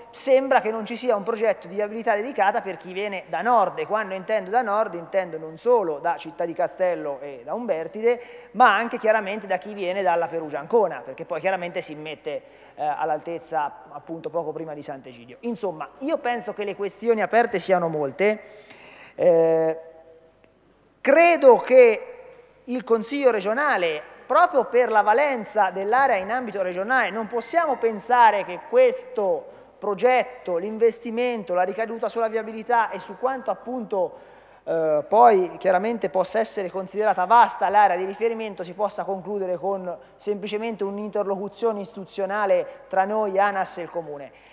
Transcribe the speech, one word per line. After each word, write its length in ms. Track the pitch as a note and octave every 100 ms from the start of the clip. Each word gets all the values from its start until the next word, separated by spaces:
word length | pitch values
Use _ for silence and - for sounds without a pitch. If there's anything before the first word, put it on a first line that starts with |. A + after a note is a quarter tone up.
| -
sembra 500 | - C#4 C4 C4+ B3+
che 100 | G#3+
non 140 | A3+ G#3
ci 100 | A3+
sia 200 | B3 G#3
un 80 |
progetto 440 | G3 A3 A3+ G3 E3+
di 80 | G3
viabilità 400 | G#3 A3+ A3+ G#3
dedicata 460 | B3 A#3 G3 A3
per 160 | F#3+ E3
chi 160 | F#3
viene 300 | F#3 G#3 F#3 -
da 140 | E3+
nord, 380 | A3 A#3+ F3+ D3
e 60 | D#3
quando 280 | G#3 G3
intendo 360 | F#3+ F3+ G#3+ F#3
da 120 | A#3+
nord 320 | A3 G#3 G#3+
intendo 440 | F3 E3 G3 F3+ D#3+
non 200 | D#3+ E3
solo 420 | A#3+ A#3+ F3 C#3+
da 160 | E3+ D#3
Città 300 | D#3+ - E3+
di 80 |
Castello 640 | E3 D#3+ - F3+ D#3+ D3+ C3
e 220 | C#3+ C3
da 100 | B2
Umbertide, 960 | G#3 A#3+ D#3+ E3 G#3+ A#3 A#3+ - - -
ma 240 | G3+ B3 G3+
anche 220 | A#3 A#3+
chiaramente 480 | G#3+ A3 F#3+ G#3+ G3
da 120 | F#3
chi 160 | G3+
viene 280 | G3+ F3 G3
dalla 260 | F#3 E3+ D#3+
Perugia 320 | E3 D#3 C#3+
Ancona, 420 | D3 A3+ F#3 C3+
perché 220 | B2 C3 D#3+
poi 160 | D#3+
chiaramente 400 | F#3 F#3 F3 F3
si 140 | D#3+ D3+
mette, 480 | D#3 D3 D#3 C#3 - - - -
eh, 100 | D3
all'altezza 1000 | C#3 D#3 D3+ E3+ E3 - D#3+ C#3+ - -
appunto 380 | C#3+ - E3 E3
poco 240 | E3+ D#3
prima 200 | D#3 D#3+
di 80 | D3
Sant'Egidio. 540 | C#3+ C3+ B2+ A#2+ A#2+ A#2+
Insomma, 480 | A#3+ A3+ F#3+ D#3 C#3 -
io 200 | C4+ D#4+
penso 360 | A#3+ A#3+ G#3
che 100 | G3+
le 140 | G3+ F#3+
questioni 440 | G3+ - A#3 A3
aperte 380 | F3+ A3 A#3 F#3
siano 300 | - F3+ E3+
molte. 500 | D#3 C#3 C3 D3+ D#3+ - - - - - - - -
Eh, 640 | E3+ E3 E3 D#3+ D#3+ D#3+ - - - - _ _ _ _ _ _ _ _
credo 560 | B3+ D#4 E4+ D#4+ C4+ G#3+
che 560 | - C4 A#3+ G3+ - - - - _ _
il 220 | - B3 -
Consiglio 460 | A3+ - C#4+ C4
regionale, 680 | G#3+ G3 A#3+ D4 G#3 E3+ D3+ - - -
proprio 400 | D4 F4 C#4+ -
per 260 | A#3+ A#3
la 100 | A3
valenza 720 | G#3 A#3 D4 B3 F#3+ G#3+ F#3+
dell'area 440 | F#3 G3+ B3 C4+ G3+
in 160 | F#3+
ambito 300 | B3+ A#3 G3
regionale, 480 | F3+ F3+ G#3 C4 G3+
non 180 | G#3+ A3
possiamo 480 | A#3+ - E4 D#4 A#3+
pensare 720 | A3+ G#3 - B3 A3+ G3+ F3
che 140 | F3 -
questo 720 | B3 B3+ - - - G3 D3+ - - - -
progetto, 800 | G3+ F#3+ B3 B3+ - - - E3+
l'investimento, 960 | G#3 A3 A#3 A3 A#3+ A3+ B3 A3+ F#3 F3+
la 80 |
ricaduta 440 | F#3 G3+ A3+ A3+ A3
sulla 220 | A#3 A3+
viabilità 640 | A3 G#3+ A3 G#3+ A#3 G#3+
e 80 | F#3+
su 180 | - F#3+
quanto 320 | B3+ C4 A3
appunto, 720 | F#3 A3+ B3+ G3+ G3 E3+ - - - - - -
eh, 380 | D#3+ D#3 D3+ -
poi 500 | G#3+ A#3+ G3 F3 E3
chiaramente 520 | F#3+ F#3 A3 A#3 -
possa 280 | F#3+ F3+ A3
essere 320 | G#3+ G#3 F3+
considerata 560 | F#3+ F#3 G3+ G#3+ F#3 F3+
vasta 440 | A#3 G#3 - F#3
l'area 280 | G#3 G3+ F3+
di 80 | F#3+
riferimento, 560 | G3 A#3 A3+ A3 F#3
si 120 | F3
possa 300 | F3 G3+ G3
concludere 540 | E3+ F#3+ F3 G#3 F#3 F3
con 400 | F#3 G3 F3+ D#3+ - _
semplicemente 680 | G#3 G#3 G3+ G#3 A#3 G#3+
un'interlocuzione 960 | G3 G3+ G#3 G#3 G3 F#3+ G3+ - A#3 G#3
istituzionale 1040 | F#3+ G3+ F3+ - F#3+ G#3 G3 F3+ C#3+ - -
tra 180 | F#3+ G3
noi, 340 | A3 G#3 F#3+
anas 400 | G3+ G3 F3+ F3+
e 20 |
il 80 | D#3+
Comune. 420 | E3+ D#3 C#3+ B2+ - -